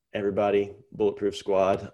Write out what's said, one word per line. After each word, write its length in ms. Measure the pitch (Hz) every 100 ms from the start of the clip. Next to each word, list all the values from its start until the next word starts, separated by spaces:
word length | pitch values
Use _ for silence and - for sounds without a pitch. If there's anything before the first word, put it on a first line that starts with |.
| _
everybody, 600 | 107 101 98 101 101 101 - -
Bulletproof 440 | - 104 - 101 -
Squad, 560 | - 95 95 101 98